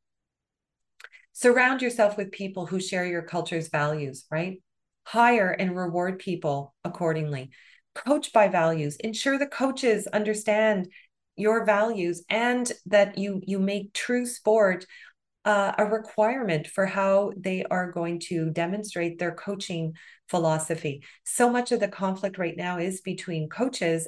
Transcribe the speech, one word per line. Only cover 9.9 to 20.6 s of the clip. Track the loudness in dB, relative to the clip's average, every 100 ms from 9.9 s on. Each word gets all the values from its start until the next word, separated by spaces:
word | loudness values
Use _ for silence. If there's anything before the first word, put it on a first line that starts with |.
| 2 0
understand | -2 0 -2 0 2 4 2 -2 -10 _ _ _ -2
your | 2 2
values | 4 2 2 0 -2 -4 -2
and | 0 2 0 -2 -6
that | 2 4 4 2
you, | -4 -4 -2
you | 0
make | 0 -2 -6
true | -6 -2 -2 -2
sport, | -2 4 6 4 2 -6 -20 -20 _ _ _ 0
uh, | 2 2 0
a | 0
requirement | 0 -2 0 2 2 -2 -2 -2
for | -2
how | -2 0 2 4 2
they | -2 -4 -4 -2
are | -2 -2
going | -4 -4 -4
to | -4 -2 -2
demonstrate | -2 -2 -4 -6 -4 -4 -2
their | -4
coaching | -4 -8 -8 -6 -4 -4 -6 -16 -20 -4
philosophy. | 0 2 0